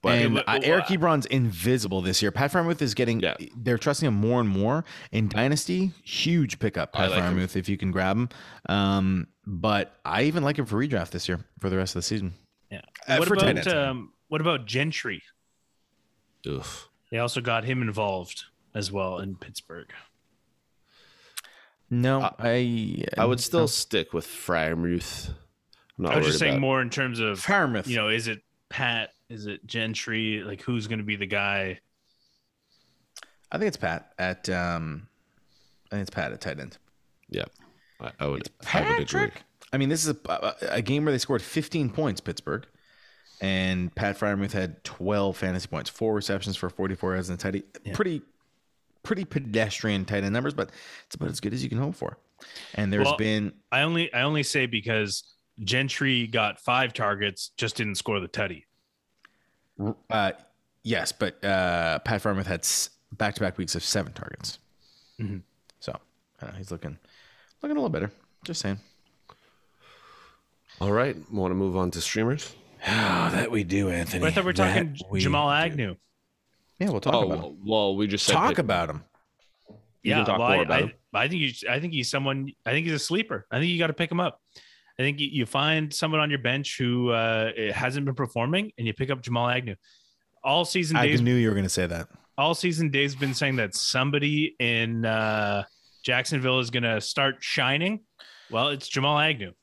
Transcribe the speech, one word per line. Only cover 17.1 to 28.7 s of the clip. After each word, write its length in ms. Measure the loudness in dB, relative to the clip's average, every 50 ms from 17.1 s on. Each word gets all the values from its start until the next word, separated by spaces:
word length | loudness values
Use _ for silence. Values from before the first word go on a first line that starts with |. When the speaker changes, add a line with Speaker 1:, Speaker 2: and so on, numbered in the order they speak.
Speaker 3:
They 80 | -4 -2
also 220 | -2 -2 -2 -2
got 240 | -2 0 0 0 0
him 160 | -2 -2 -2
involved 640 | -2 -2 -2 -2 -2 -2 -2 -4 -6 -10 -14 -16 -16 -18 _ _ _ _ _
as 180 | -6 -6 -4 -4
well 260 | -4 -4 -4 -4 -6
in 160 | -8 -8 -10
Pittsburgh. 560 | -12 -14 -14 -14 -16 -14 _ -16 -16 -16 _ -20 -20 -20 _ _ _ _ _ _ _ _ _ _ _ _ _ _ _ _ _ _ _ -20 -20 _ _ _ -16 _ -16 -16 -16 -20 -20 -20 _ _ _ _ _
Speaker 2:
No, 300 | 0 2 4 4 4 2
Speaker 1:
I, 140 | 2 0 -2 0
Speaker 2:
I, 680 | 0 2 2 4 2 2 0 0 -2 -2 -4 -4 -4 -4 0
Speaker 1:
I 80 | 2 2
would 160 | 2 2 2
still 200 | 0 0 2 4
Speaker 2:
no. 60 | 4
Speaker 1:
stick 460 | 4 2 -2 -2 0 0 0 0 0 -4
with 140 | -6 -4
Freiermuth. 1040 | -4 -14 -10 -4 0 2 2 2 2 0 0 0 0 0 0 -2 -4 -10 -10 -8 -10 -10 -10 -14 _ _ _ _ _ _ _ _ _ _ -4
I'm 60 | -2
not 80 | 2 2
Speaker 3:
I 40 | 4
was 80 | 4
just 80 | 4 2
Speaker 1:
worried 40 | 4
Speaker 3:
saying 140 | 2 2 2
Speaker 1:
about 40 | 2
Speaker 3:
more 220 | 2 2 2 2 0
in 80 | 0
terms 280 | -2 -2 -2 -2 0 0
of, 220 | 0 0 -2 -2
Speaker 2:
Freiermuth. 460 | 0 2 4 4 4 4 2 0 -2
Speaker 3:
you 100 | 0 0
know, 120 | 0 2 2
is 180 | 2 0 0 -2
it 140 | -6 -6 _ _ _ _ _
Pat? 420 | _